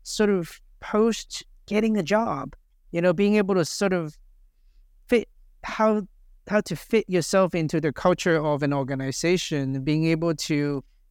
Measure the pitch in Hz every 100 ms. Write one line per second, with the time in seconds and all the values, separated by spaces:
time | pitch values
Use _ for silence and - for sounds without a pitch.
0 | - - 214 190 165 - - - - 214
1 | 226 214 - - - - - 208 220 220
2 | 151 208 226 143 135 - _ _ _ 170
3 | 175 170 202 214 196 185 156 - 202 185
4 | 156 - - - - _ _ - - _
5 | - 240 - _ - _ - - 220 214
6 | 190 - - - - 208 - 165 - 226
7 | - 180 - 196 185 175 156 165 151 -
8 | 180 175 180 165 151 147 147 143 131 135
9 | 135 135 160 180 - 151 135 135 135 151
10 | 160 160 170 156 - 151 147 143 - _
11 | _